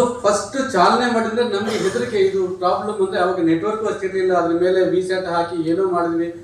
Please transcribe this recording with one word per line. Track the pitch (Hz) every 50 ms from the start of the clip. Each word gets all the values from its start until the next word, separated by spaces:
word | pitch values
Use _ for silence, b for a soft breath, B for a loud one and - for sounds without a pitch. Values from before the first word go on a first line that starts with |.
| 247 240 - -
ಫಸ್ಟ್ | - 202 208 - - - - 269 - -
ಚಾಲನೆ | - 190 - - 226 240 247 240 226
ಮಾಡಿದ್ರೆ | 226 220 214 220 240 240
ನಮ್ಗೆ | 214 202 196 214 220
ಹೆದರಿಕೆ, | - 180 170 190 185 - 240 - 214 202
ಇದು | 190 190 190 196 185 180
ಪ್ರಾಬ್ಲಮ್ | 185 185 180 180 - - 202 214 208 196 190 185
ಅಂದ್ರೆ | 185 -
ಅವಾಗ | 180 185 180 180
ನೆಟ್ವರ್ಕ್ | 165 160 165 165 196 214 220 220 226
ಅಷ್ಟು | 202 185 - 190
ಇರ್ಲಿಲ್ಲ, | 185 185 190 185 185 180
ಅದ್ರ | 175 170 170 165 170 180
ಮೇಲೆ | 180 185 190 180 165
ವಿ | 160 180 185
ಸ್ಯಾಟ್ | 185 190 185 180 175
ಹಾಕಿ | 170 170 170 170 175 170 160 160
ಏನೋ | 165 185 190 185
ಮಾಡಿದ್ವಿ | 180 170 170 165 165 165 170 170 170 170